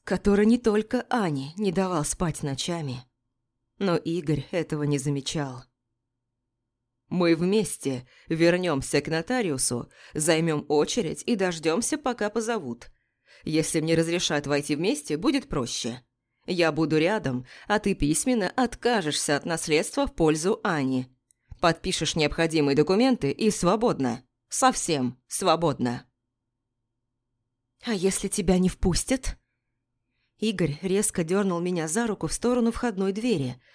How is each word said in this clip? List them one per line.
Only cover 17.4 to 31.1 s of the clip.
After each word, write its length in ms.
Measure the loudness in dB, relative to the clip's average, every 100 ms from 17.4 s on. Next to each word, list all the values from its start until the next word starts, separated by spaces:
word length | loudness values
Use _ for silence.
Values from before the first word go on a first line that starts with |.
| -8 -12 -2
а 120 | -2
ты 140 | 0
письменно 560 | 0 0 0 2 0 0
откажешься 840 | 0 -2 0 0 0 0 -2 0 -2
от 100 | -2
наследства 600 | -4 2 2 2 -2 -2
в 80 | 2
пользу 440 | 2 2 0 -2
Ани. 440 | -2 0 0 -2 -4 _ _ _ -20 0
Подпишешь 560 | 0 0 -2 -2 -2 0
необходимые 600 | 0 2 2 4 4 4
документы 560 | 4 4 4 2 -2
и 200 | 0 0
свободна. 720 | 2 2 2 0 0 -2 -4 _ _ -8
Совсем 720 | 2 2 2 -2 0 -2 -6 -8
свободна». 800 | -2 2 2 2 0 -2 -4 -12 _ _ _ _ _ _ _ _ _ _ _ _ _ _ _ _ _ -4
«А 80 |
если 340 | 0 0 0 -4
тебя 320 | -2 2 4
не 100 | 4
впустят?» 680 | 2 0 0 0 -2 -2 -8 _ _ _ _ _ _ _ _ _ -6
Игорь 340 | -2 0 -2 -2
резко 420 | -2 0 0